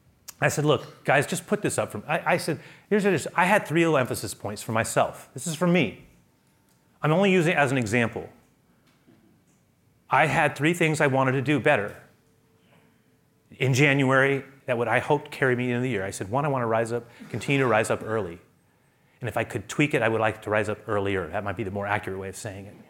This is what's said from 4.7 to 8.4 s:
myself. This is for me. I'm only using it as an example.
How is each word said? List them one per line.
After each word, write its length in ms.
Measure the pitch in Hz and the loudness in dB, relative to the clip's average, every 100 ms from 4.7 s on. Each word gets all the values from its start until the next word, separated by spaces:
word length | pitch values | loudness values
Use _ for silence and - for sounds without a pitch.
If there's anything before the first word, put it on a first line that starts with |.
myself. 580 | 113 113 143 - - - | -2 0 0 0 -4 -16
This 140 | 135 170 | -10 -8
is 80 | 151 | -2
for 120 | 180 | 2
me. 380 | 175 110 - - _ _ _ _ _ _ _ _ _ | 2 2 -4 -20 _ _ _ _ _ _ _ _ _
I'm 100 | 147 | 0
only 200 | 160 196 | 4 4
using 220 | 185 160 | 4 4
it 40 | 156 | 2
as 140 | 143 | 2
an 60 | 135 | 2
example. 520 | 110 120 113 95 82 - | 0 0 0 -2 -12 -16